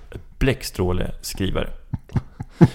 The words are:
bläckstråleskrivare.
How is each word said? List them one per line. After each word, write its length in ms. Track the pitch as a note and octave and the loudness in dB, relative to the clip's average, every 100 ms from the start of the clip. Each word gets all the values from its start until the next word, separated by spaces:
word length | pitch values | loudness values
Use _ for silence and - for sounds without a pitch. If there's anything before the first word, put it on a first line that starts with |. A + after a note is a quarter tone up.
| - - - - | -12 -16 -16 0
bläckstråleskrivare. 1300 | C3+ B2 - - F#2 F2+ - - - - F#2+ - D2+ - - - - - - - - - D#3+ | 2 2 -4 -2 0 0 -2 -6 -8 -4 -2 -2 -4 -6 -10 -10 -6 -6 -6 -10 -14 6 6